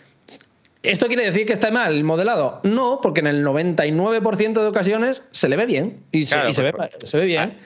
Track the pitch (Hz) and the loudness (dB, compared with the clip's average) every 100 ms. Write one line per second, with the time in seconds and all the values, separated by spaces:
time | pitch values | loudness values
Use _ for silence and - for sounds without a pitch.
0 | - _ - - _ _ _ _ 185 196 | -20 _ -18 -18 _ _ _ _ -2 0
1 | 240 247 208 185 214 208 220 240 196 151 | 2 2 0 0 0 0 0 0 0 2
2 | 156 160 208 202 135 - 196 233 247 262 | 2 2 2 0 -2 -2 0 0 0 0
3 | 202 156 151 143 143 143 180 160 151 156 | 0 2 0 2 0 0 0 0 0 2
4 | 202 226 220 202 220 220 214 208 185 220 | 0 0 0 0 0 0 0 0 0 0
5 | 240 262 - - 131 151 240 180 196 - | -2 -4 -8 -2 0 2 0 0 -2 -8
6 | - 160 139 147 123 - 139 - 156 - | -4 -2 0 0 0 0 0 -2 -8 -10
7 | - 147 185 160 - - | -4 -2 0 0 -2 -6